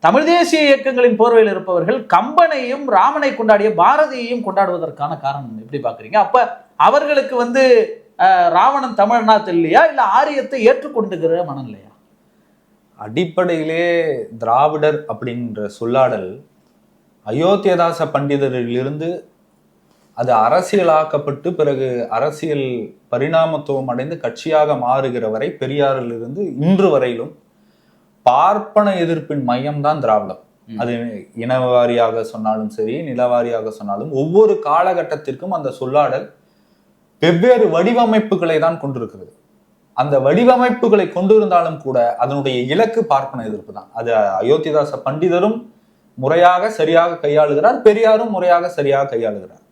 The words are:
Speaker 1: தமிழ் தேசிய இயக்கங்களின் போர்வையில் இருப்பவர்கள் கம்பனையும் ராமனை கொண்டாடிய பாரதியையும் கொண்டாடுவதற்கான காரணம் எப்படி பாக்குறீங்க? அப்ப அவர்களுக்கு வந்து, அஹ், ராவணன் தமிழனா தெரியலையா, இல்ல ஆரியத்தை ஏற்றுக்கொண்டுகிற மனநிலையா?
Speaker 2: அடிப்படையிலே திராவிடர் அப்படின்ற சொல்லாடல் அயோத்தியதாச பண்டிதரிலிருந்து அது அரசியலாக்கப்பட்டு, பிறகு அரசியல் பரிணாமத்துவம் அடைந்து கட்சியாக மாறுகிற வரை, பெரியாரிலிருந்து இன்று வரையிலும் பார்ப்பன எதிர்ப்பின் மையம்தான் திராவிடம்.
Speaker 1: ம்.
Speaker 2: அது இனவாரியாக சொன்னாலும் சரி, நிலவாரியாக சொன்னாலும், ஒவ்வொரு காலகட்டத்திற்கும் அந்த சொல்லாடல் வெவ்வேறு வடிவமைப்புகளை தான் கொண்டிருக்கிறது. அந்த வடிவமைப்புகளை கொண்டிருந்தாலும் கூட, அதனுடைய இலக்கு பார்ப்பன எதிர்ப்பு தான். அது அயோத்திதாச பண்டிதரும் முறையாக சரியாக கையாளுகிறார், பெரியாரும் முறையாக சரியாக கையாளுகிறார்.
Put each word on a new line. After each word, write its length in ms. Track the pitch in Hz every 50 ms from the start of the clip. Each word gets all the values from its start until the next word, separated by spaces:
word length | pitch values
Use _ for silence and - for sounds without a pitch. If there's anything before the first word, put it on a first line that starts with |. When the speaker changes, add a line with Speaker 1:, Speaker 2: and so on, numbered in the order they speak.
| -
Speaker 1:
தமிழ் 240 | 160 185 262 311
தேசிய 340 | 311 339 349 339 339 320 320 302
இயக்கங்களின் 540 | 285 277 269 269 269 262 247 247 247 220
போர்வையில் 340 | - 220 240 233 226 220 214
இருப்பவர்கள் 480 | 196 185 - 185 180 175 160 175 247 269 -
கம்பனையும் 800 | - - 175 208 262 302 349 339 320 311 277 254 240 262 285 285 262
ராமனை 420 | 220 185 190 254 294 302 294 269
கொண்டாடிய 380 | - - 226 214 214 202 202 220 185
பாரதியையும் 680 | 170 170 196 269 294 311 285 262 254 240 233 247 240 208
கொண்டாடுவதற்கான 680 | 202 185 190 196 185 180 170 160 156 143 - 143 151 165 -
காரணம் 420 | - 135 139 139 135 120 110 110
எப்படி 200 | 107 120 139 143 123
பாக்குறீங்க? 360 | 117 113 - 110 110 185 214
அப்ப 240 | 196 - - 254 240 - - - - _ _
அவர்களுக்கு 580 | _ 151 185 247 294 294 285 302 277 269 269 262
வந்து, 260 | 247 240 240 240 269 262 262 247 226 196 170 - - _ _ _ _
அஹ், 300 | 175 190 190 180 175 175
ராவணன் 480 | 165 175 196 254 277 285 262 254 208 -
தமிழனா 380 | 202 214 240 240 220 220 220 208 208
தெரியலையா, 400 | 196 175 170 170 165 170 240 311
இல்ல 160 | 320 294 277 240 202
ஆரியத்தை 500 | 196 247 277 302 294 277 240 - 277 262 220
ஏற்றுக்கொண்டுகிற 760 | 226 269 - - 302 - 233 208 196 185 165 156 165 165 175 180
மனநிலையா? 460 | 160 139 139 131 120 107 98 - - _ _ _ _ _ _ _ _ _ _ _ _ _ _ _ _ _ _ _ _ _ _
Speaker 2:
அடிப்படையிலே 920 | 104 107 110 139 180 165 160 180 180 175 170 160 156 156 160 165 170 175 170 170 165 160 143 123 110 101 113 113
திராவிடர் 600 | 113 113 120 127 143 151 156 151 147 151 151 151 151
அப்படின்ற 600 | - 113 - - 127 117 123 120 117 110 104 104 101
சொல்லாடல் 600 | 104 - 117 117 120 131 131 123 113 104 95 92 98 135 143 _ _ _ _ _ _ _ _ _ _ _ _ _ _ _ _
அயோத்தியதாச 760 | 107 110 131 165 180 202 196 196 202 180 170 170 165 165 - 165
பண்டிதரிலிருந்து 1040 | 143 - 139 143 143 143 143 139 135 127 127 120 117 120 123 127 139 147 151 156 165 175 - - _ _ _ _ _ _ _ _ _ _ _ _ _ _ _ _ _ _
அது 160 | - 120 123 123
அரசியலாக்கப்பட்டு, 1120 | 113 110 120 143 180 185 - - 202 180 170 160 156 156 156 - 147 147 - 135 135 - 175 185
பிறகு 360 | 156 156 143 139 131 135 131 123 120 117 -
அரசியல் 540 | 110 113 127 151 147 - - 165 151 143 135 131 123 120 110 - - _ _ _
பரிணாமத்துவம் 840 | - 120 135 151 165 165 160 160 160 147 - - 139 135 131 127
அடைந்து 260 | 123 123 131 151 165
கட்சியாக 580 | 160 - 117 113 - - 160 156 151 151 151 147
மாறுகிற 480 | 127 123 120 127 135 135 131 123 123 110 110
வரை, 180 | 107 110 131 160 170
பெரியாரிலிருந்து 880 | - 135 131 135 147 143 139 135 131 123 120 117 117 117 117 139 175 208 175 135 123
இன்று 300 | 147 165 190 185 190 185
வரையிலும் 440 | 156 135 127 127 120 113 120 151 - _ _ _ _ _ _ _ _ _ _ _ _ _ _ _ _ _ _
பார்ப்பன 640 | 127 120 135 156 185 208 214 208 - - 214 208 202 190
எதிர்ப்பின் 500 | 180 170 165 165 156 151 - 147 143 131
மையம்தான் 560 | 120 123 127 135 147 147 143 143 147 156 156
திராவிடம். 400 | 127 113 110 107 101 95 90 - _ _ _ _ _ _
Speaker 1:
ம். 100 | 113 107
Speaker 2:
அது 160 | 117 120 120 117 117 120 110 101 90 - _
இனவாரியாக 840 | 113 113 120 127 131 127 123 127 123 123 120 120 120 117 113 110 117 110
சொன்னாலும் 500 | 107 - 110 110 110 110 110 110 107 107
சரி, 220 | - 110 107 120 147 170
நிலவாரியாக 680 | 151 127 120 123 123 123 120 120 120 117 113 110 110
சொன்னாலும், 400 | 107 - 104 101 101 101 117 156 147
ஒவ்வொரு 440 | 131 143 160 170 202 220 214 202 - -
காலகட்டத்திற்கும் 920 | 147 147 165 175 190 185 170 160 - 156 147 - - 135 143 175 185 190
அந்த 140 | 165 147 131
சொல்லாடல் 560 | - - 135 127 131 147 147 139 131 139 - - _ _ _ _ _ _ _ _ _ _ _ _ _ _ _ _ _ _ -
வெவ்வேறு 460 | 165 170 170 180 247 247 233 - -
வடிவமைப்புகளை 920 | 156 165 180 208 240 240 240 220 220 214 208 - 202 175 170 165 160 156
தான் 220 | 156 165 165 165
கொண்டிருக்கிறது. 520 | - 143 135 127 117 104 - 98 92 - _ _ _ _ _ _ _ _ _ _ _ _ _
அந்த 200 | - 127 147 143 135
வடிவமைப்புகளை 880 | 131 139 151 190 240 240 254 247 247 247 233 247 - 233 202 202 185 175
கொண்டிருந்தாலும் 680 | - 175 185 190 220 220 214 190 185 175 170 165 160 139
கூட, 200 | - 135 127 123 120 117 117
அதனுடைய 420 | - 120 127 139 143 139 139 131 123 123
இலக்கு 340 | 123 147 185 226 220 226 226 220
பார்ப்பன 420 | - 147 135 135 135 - 127 113
எதிர்ப்பு 260 | 110 107 101 - - 98
தான். 160 | 101 95 _ _
அது 160 | 113 117 117 113 110 104 98 95
அயோத்திதாச 640 | 95 104 120 143 156 156 160 147 151 143 - - - -
பண்டிதரும் 540 | 135 143 156 165 185 170 180 185 208 226 240 - - _ _ _ _ _ _ _ _ _ -
முறையாக 520 | 127 135 156 170 175 175 180 180 190 220
சரியாக 480 | 220 - 160 156 165 165 170 175 170 170
கையாளுகிறார், 640 | - 147 147 151 151 151 143 143 156 220 254 262 240
பெரியாரும் 520 | 214 208 208 226 220 220 214 240 233 208
முறையாக 340 | 185 180 180 175 175 175 180
சரியாக 420 | 175 - 143 139 139 135 139 139
கையாளுகிறார். 540 | 131 117 117 110 104 101 92 - - _ _ _